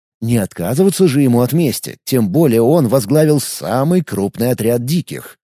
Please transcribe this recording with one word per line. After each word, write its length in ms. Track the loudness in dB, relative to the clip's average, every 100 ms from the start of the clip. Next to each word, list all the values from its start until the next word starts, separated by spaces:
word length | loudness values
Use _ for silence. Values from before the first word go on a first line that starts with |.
| _ -8
Не 180 | -2 0
отказываться 680 | -2 -6 -4 0 0 2 2
же 160 | 2
ему 200 | 2 2
от 100 | 2
мести, 460 | 0 0 -4 -10 -14
тем 260 | -4 -2 0
более 320 | 2 2 4
он 280 | 4 2 2
возглавил 500 | 0 2 2 2 2
самый 640 | -2 -8 -4 -2 0 0
крупный 480 | -2 -4 -4 -4 -4
отряд 340 | -2 -2 -2
диких. 540 | -2 -4 -4 -12 -16 -20